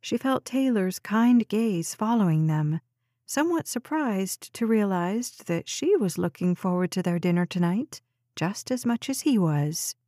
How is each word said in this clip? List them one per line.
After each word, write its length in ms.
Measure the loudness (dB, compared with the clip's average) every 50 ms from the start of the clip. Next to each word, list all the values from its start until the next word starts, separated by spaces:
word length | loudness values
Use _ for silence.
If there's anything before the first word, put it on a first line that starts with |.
she 160 | -6 -4 -6
felt 280 | -2 0 0 0 0 _
Taylor's 540 | -2 -2 0 2 2 2 2 0 0 -2 -6
kind 500 | _ -2 2 4 6 6 6 6 4 _
gaze 460 | 0 0 0 0 0 -2 -4 -4 -6
following 520 | -4 -2 0 2 2 4 4 4 4 2
them, 340 | 2 2 0 0 0 -2 -4 _ _ _ _ _ _ _ _ _
somewhat 420 | -6 -2 -2 0 0 0 -2 -2
surprised 840 | -4 -8 -8 -6 -4 -4 -2 -2 0 -2 -2 -2 -4 -6 -10 -14 -18 _
to 120 | -4 0
realize 640 | 2 2 2 2 2 0 -2 -2 -2 -2 -4 -4 -6 -10 -16 -6
that 220 | -4 -4 -4 -4 -6
she 280 | -8 -4 0 2 2
was 220 | 2 2 0 -2 -2
looking 360 | -4 -4 -4 -2 -2 -2 -2
forward 380 | 0 -2 -2 0 0 0 -2 -2
to 100 | -2 -2
their 160 | 0 -2 0
dinner 280 | 0 0 2 2 0
tonight 540 | 0 0 0 0 0 0 0 -4 -6 -10 -20 _ _ _ _ _ _ _
just 340 | -6 -4 -4 -4 -6 -6 -6
as 160 | -6 -4 -2
much 220 | -2 -2 -2 -4 -6
as 140 | -6 -2 0
he 160 | 2 2 4
was. 580 | 4 4 2 2 0 0 -2 -4 -6 -8 -10 _ _